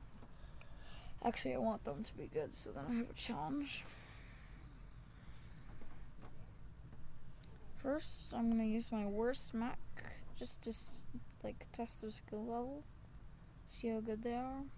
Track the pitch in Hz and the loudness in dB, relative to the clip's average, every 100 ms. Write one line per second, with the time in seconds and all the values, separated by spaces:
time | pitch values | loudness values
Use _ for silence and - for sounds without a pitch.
0 | - - - - - - - - - - | -10 -10 -10 -10 -8 -8 -8 -8 -6 -6
1 | - - 240 - 262 254 226 214 - 143 | -6 2 2 4 2 4 4 2 0 -2
2 | 220 - 135 151 139 - - 135 139 233 | -2 -4 -2 0 0 -2 -4 -4 0 2
3 | 240 - - 233 156 285 285 - - - | 2 0 0 2 2 0 0 -2 -6 -10
4 | - - - - - - - - - - | -12 -12 -12 -12 -12 -12 -12 -10 -10 -10
5 | - - - - - - - - - - | -12 -12 -10 -8 -8 -8 -6 -2 -2 -2
6 | - - - - - - - - - - | -4 -6 -6 -6 -6 -8 -10 -8 -8 -4
7 | - - - - - - - - 269 302 | -2 0 -2 -4 -8 -8 -4 0 2 4
8 | - - - 233 233 226 220 226 233 220 | 2 0 0 4 6 8 8 4 4 2
9 | 202 202 240 269 - 226 233 - - - | 4 6 6 6 4 4 2 2 0 0
10 | - - - - 240 - 233 220 - - | -2 -4 -4 -2 2 2 6 8 6 4
11 | - 240 - - 214 - - - 226 - | 0 -2 -4 -4 -4 -4 -6 -4 -2 0
12 | 220 - - 208 233 233 247 285 - - | -2 -4 -4 -2 0 0 0 -2 -8 -12
13 | - - - - - - - - 233 220 | -12 -10 -10 -10 -12 -12 -6 0 4 4
14 | 220 214 233 240 262 269 277 | 2 2 2 2 0 -2 -4